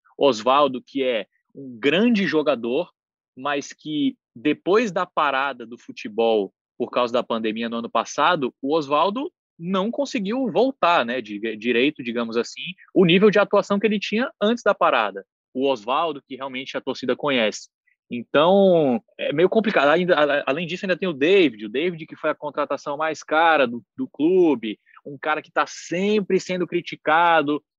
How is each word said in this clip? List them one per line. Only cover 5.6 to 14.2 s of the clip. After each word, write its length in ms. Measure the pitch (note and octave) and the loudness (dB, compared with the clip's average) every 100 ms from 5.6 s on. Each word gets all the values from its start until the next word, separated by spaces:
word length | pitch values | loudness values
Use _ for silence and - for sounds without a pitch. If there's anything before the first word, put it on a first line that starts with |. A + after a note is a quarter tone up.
| A#2 | -14
do 120 | A#2 | -16
futebol 760 | - A#2+ A#2 G#2 A2+ A2 G2 _ _ - | -18 -14 -8 0 2 2 0 _ _ -8
por 140 | B2 | -4
causa 220 | - A#2+ | -2 0
da 100 | A#2+ | 0
pandemia 460 | A2 A#2 A2 A2 A#2 | -2 -4 -4 -4 -6
no 80 | A#2 | -6
ano 120 | A#2 | -4
passado, 640 | A#2 G#2+ - D3+ F3 B2 - | -2 -2 0 2 2 -2 -6
o 140 | C3+ D#3+ | -2 -2
Osvaldo 560 | C#3 D3 F3+ A3 D#4 - _ - | 0 0 0 -2 -8 -12 _ -14
não 320 | E3+ F#3+ G#3 | -4 -2 -2
conseguiu 600 | A#3 C#4 C4 F#3+ B3 B3+ | -4 -4 -4 -4 -4 -2
voltar, 540 | D#3+ C4 - - E3+ A#2 | 0 0 0 2 2 0
né, 160 | B2+ | -4
de, 340 | G#2+ G#2 A2 G#2+ | -6 -8 -6 -4
direito, 480 | A2+ A#2 C#3 D3+ | -2 2 0 -2
digamos 320 | A#2+ A#2 A#2 A#2 | -6 -6 -4 -4
assim, 380 | A2+ - D3 - _ | -4 -8 -16 -18 _
o 120 | - F3+ | 2 4
nível 260 | F#3 G#3 | 6 6
de 80 | G#3 | 4
atuação 400 | G3 G3+ - G3+ | 2 0 0 0
que 80 | A3 | 0
ele 100 | G#3 | -2
tinha 320 | - G#3+ | -4 -4